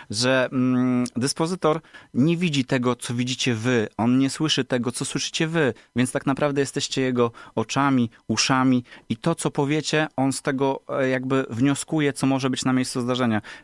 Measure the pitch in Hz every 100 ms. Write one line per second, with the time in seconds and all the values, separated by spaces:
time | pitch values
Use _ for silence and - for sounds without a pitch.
0 | - 107 127 131 123 135 127 127 127 123
1 | 123 120 135 - 165 185 156 156 - -
2 | - - 151 170 180 143 120 135 123 120
3 | - 120 127 127 131 113 120 120 104 -
4 | 117 127 135 - 156 147 - 123 120 -
5 | 135 156 - - 160 165 135 - - 120
6 | 127 139 - 135 147 143 135 143 - -
7 | 131 123 117 - - - 113 135 139 131
8 | 117 - - 110 - 131 131 127 - -
9 | - 120 170 170 151 - 139 151 143 151
10 | 156 - 135 131 - 131 135 135 - 135
11 | 131 127 131 135 - 110 139 139 - 156
12 | 143 131 135 135 131 127 131 131 127 131
13 | 120 123 123 107 - -